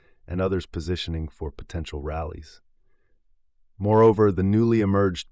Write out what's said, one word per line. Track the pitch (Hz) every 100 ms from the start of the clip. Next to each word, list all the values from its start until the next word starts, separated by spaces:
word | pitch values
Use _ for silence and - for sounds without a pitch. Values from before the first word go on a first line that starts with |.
| _ _ -
and | 90
others | 95 95 -
positioning | 87 80 90 - 80 78
for | - 76
potential | - - 85 78 73
rallies. | 71 76 78 - 78 - _ _ _ _ _ _ _ _ _ _ _ -
Moreover, | 98 110 113 104 104
the | 87
newly | 95 107 117 113
emerged | 101 98 98 87 -